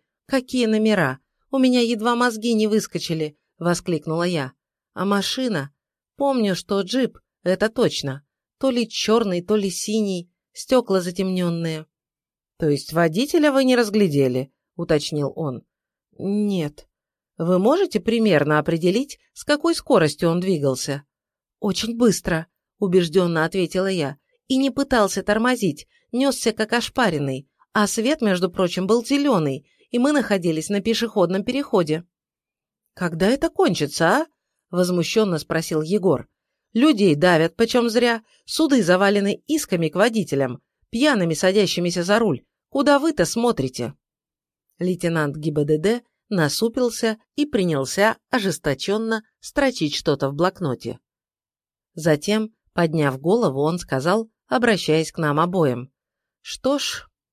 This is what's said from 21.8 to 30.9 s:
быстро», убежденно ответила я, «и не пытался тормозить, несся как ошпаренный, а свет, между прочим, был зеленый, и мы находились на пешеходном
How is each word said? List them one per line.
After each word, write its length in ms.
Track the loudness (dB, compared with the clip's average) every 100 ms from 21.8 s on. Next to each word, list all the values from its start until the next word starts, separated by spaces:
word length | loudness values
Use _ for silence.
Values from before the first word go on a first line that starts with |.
| -4 2
быстро», 520 | 2 2 -2 -4 -6 _ _ -6
убежденно 640 | 0 2 2 2 2 0 0
ответила 420 | -2 -2 -2 -2
я, 300 | -2 -4 -6 _ _ -4
«и 100 | 0
не 140 | 0
пытался 500 | -2 0 2 2 0
тормозить, 680 | -2 0 0 0 -2 -4 -10 _ _
несся 400 | -2 0 0 -2
как 220 | -2 -2
ошпаренный, 720 | -2 -2 -2 0 0 -4 -6 -10 _ _
а 120 | 0 0
свет, 360 | 0 -2 0
между 280 | 0 0 -2
прочим, 380 | 0 -2 0 0
был 180 | 0 2
зеленый, 640 | 0 2 2 0 -4 -10 _ _
и 80 | 0
мы 140 | 2
находились 560 | 2 0 0 0 -2 -2
на 120 | -2
пешеходном 600 | -2